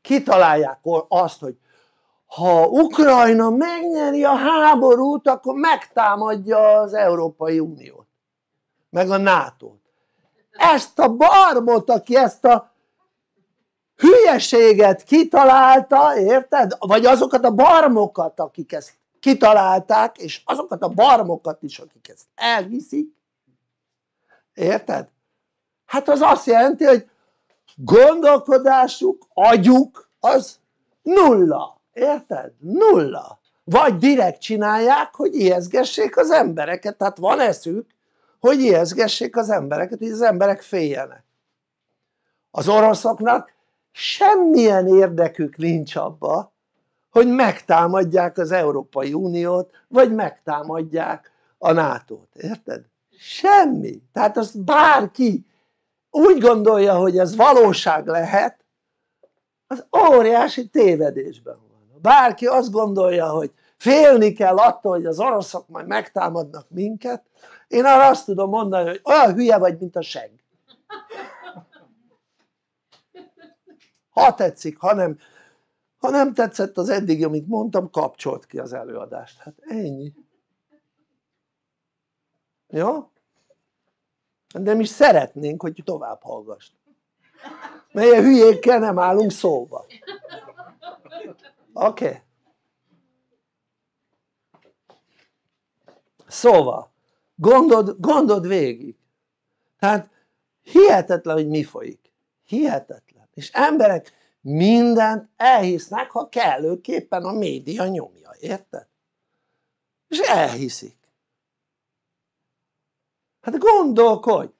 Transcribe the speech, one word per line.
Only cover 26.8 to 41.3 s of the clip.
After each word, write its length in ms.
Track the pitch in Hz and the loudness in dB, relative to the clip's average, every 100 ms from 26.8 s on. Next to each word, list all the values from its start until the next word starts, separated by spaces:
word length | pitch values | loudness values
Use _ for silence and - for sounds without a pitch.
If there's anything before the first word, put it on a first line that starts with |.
| 294 | 2
hogy 240 | 240 - _ _ _ _ _ _ - | 2 0 _ _ _ _ _ _ -16
gondolkodásuk, 1500 | 127 214 277 330 294 285 285 262 262 262 254 - 370 - _ | 2 6 6 6 2 2 2 2 2 2 0 -2 -4 -4 _
agyuk, 760 | - 208 233 185 254 277 - _ _ | 2 4 4 6 4 2 -8 _ _
az 400 | 233 269 - - _ _ _ _ | 0 0 -2 -20 _ _ _ _
nulla, 800 | 302 381 330 220 170 139 - _ _ | 0 4 4 4 2 -2 -8 _ _
érted? 600 | 233 269 294 _ 143 - 117 | -6 -4 -4 _ -14 -14 _
Nulla. 800 | 160 302 440 330 143 - - - _ _ | -8 0 2 2 0 -8 -18 -20 _ _
Vagy 340 | - 214 302 180 | -2 0 2 2
direkt 440 | 247 277 185 - | 2 2 0 -4
csinálják, 760 | - 220 208 214 233 285 302 - | -10 -4 -2 0 0 0 -2 -6
hogy 200 | 294 294 | -6 -2
ijeszgessék 840 | 190 180 175 254 262 - - - | 0 0 -2 -4 -4 -4 -4 -2
az 140 | 320 | 0
embereket, 680 | 320 170 160 147 180 208 202 | 0 0 -4 -8 -8 -10 -8
tehát 200 | 202 196 | -8 -4
van 220 | 185 277 | -4 0
eszük, 580 | 240 - 165 190 233 _ _ _ _ _ | -2 -4 -10 -12 -14 _ _ _ _ _
hogy 200 | 240 277 | 0 2
ijeszgessék 760 | 254 170 165 185 214 - 247 233 | 2 2 0 -4 -4 -4 -6 -6
az 140 | 214 | -4
embereket, 480 | 202 139 151 185 220 | -6 -6 -8 -8 -10
hogy 140 | 226 | -12
az 100 | 220 | -2
emberek 400 | 233 180 196 196 | -2 0 -2 -4
féljenek. 600 | - 190 156 131 135 - _ | -8 -6 -6 -8 -12 -18 _